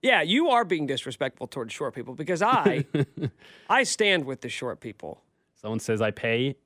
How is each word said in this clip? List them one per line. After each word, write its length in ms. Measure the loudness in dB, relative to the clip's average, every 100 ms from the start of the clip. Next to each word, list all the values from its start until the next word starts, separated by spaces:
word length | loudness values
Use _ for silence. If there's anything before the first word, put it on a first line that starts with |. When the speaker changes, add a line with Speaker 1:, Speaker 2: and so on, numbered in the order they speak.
Speaker 1:
Yeah, 200 | 6 4
you 260 | 6 2 4
are 160 | 2
being 220 | 2 -2 -2
disrespectful 600 | -4 -6 -6 -6 -6 -10
towards 260 | -8 -10
short 200 | -6 -8
people 200 | -8 -14
because 260 | -10 -4 0
I, 440 | 2 4 4 2 -2 -2 -2 -4 -8
Speaker 2:
<laughs> 440 | -8 -20 -20 0
Speaker 1:
I 120 | 2
stand 420 | 2 0 2 2
with 160 | 0 -8
the 80 | -8
short 320 | -8 -8 -8
people. 420 | -12 -12 -14 -16 _ _ _
Speaker 2:
Someone 240 | _ -6 -4
says, 220 | 0 0
"I 100 | 0
pay 460 | 0 -2 0 0 -4